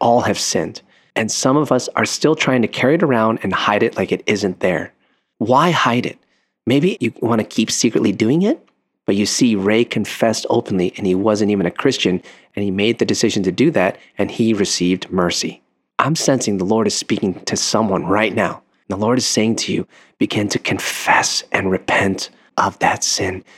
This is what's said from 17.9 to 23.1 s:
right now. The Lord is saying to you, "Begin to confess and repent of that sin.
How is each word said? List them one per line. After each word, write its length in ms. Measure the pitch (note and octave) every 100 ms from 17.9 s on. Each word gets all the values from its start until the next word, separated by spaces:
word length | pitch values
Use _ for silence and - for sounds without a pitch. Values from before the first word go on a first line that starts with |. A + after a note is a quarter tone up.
| F#2
right 300 | E2+ G2+ A2
now. 260 | G#2 F#2+ - _ _ -
The 80 | G2
Lord 200 | G#2+ B2
is 100 | -
saying 300 | B2 A2 A2
to 160 | -
you, 140 | F#2+ - - _ -
"Begin 300 | - - G#2
to 100 | -
confess 840 | - - - - - - - - -
and 180 | G2 F#2+
repent 580 | F#2 - - G2+ F#2+ - _ _ -
of 200 | - -
that 220 | - -
sin. 400 | -